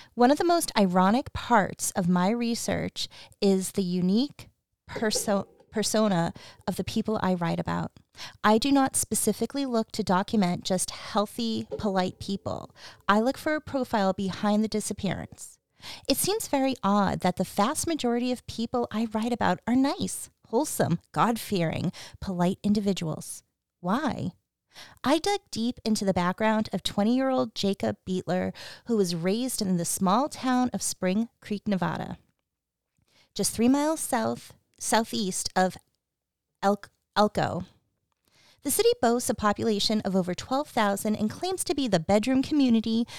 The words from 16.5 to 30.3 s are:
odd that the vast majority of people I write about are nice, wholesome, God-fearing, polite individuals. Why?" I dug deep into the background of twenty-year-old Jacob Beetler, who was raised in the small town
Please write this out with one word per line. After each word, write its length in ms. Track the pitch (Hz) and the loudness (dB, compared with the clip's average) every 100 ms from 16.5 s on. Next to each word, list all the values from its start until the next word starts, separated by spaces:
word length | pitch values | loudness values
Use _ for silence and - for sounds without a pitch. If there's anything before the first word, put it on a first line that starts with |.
| 277 269 262 | 0 0 0
odd 380 | 196 208 185 160 | 2 2 2 0
that 160 | 180 - | -2 -2
the 80 | 185 | -4
vast 420 | - 214 311 330 | 0 0 0 -2
majority 460 | 320 240 240 247 | -2 0 0 -2
of 120 | 247 - | -4 -6
people 440 | - 233 247 - | -6 -4 -2 -2
I 160 | 214 226 | -2 -2
write 180 | 214 233 | -2 -2
about 300 | 240 190 185 - | 0 2 0 2
are 100 | 254 | 2
nice, 540 | 277 381 190 - - _ _ | 2 0 -6 -6 -12 _ _
wholesome, 520 | 226 311 - 180 165 - | -2 0 0 0 0 -2
God-fearing, 800 | 151 202 233 - 190 160 - 185 - - - | 0 0 0 -2 -2 0 -2 -4 -6 -16 -12
polite 400 | - 175 175 196 | -8 0 0 2
individuals. 800 | 208 214 202 175 160 147 - - _ _ _ _ | 0 2 0 -2 -4 -6 -10 -16 _ _ _ _
Why?" 520 | 175 240 302 - 180 - _ _ _ - - - | -2 -2 -2 -4 -6 -8 _ _ _ -20 -20 -6
I 140 | 247 320 | 0 0
dug 220 | 403 403 - | 0 -2 -4
deep 280 | 220 233 - | -4 -4 -4
into 220 | 226 214 196 | -2 0 2
the 80 | |
background 560 | 180 175 185 220 220 220 | 2 0 2 2 2 0
of 120 | 196 | -4
twenty-year-old 680 | - - 208 254 262 262 240 | -2 0 2 2 2 0 -2
Jacob 440 | - 196 202 220 208 - | -2 -2 0 -2 -4 -4
Beetler, 460 | 185 - 180 190 - - - - | -4 -2 -2 -2 -6 -16 -14 -2
who 100 | 220 | 2
was 180 | 180 | 2
raised 480 | 170 180 226 254 - | 0 0 0 -2 -2
in 140 | 190 175 | 0 0
the 80 | |
small 460 | 165 - 185 214 | 0 0 2 2
town 400 | 302 | 0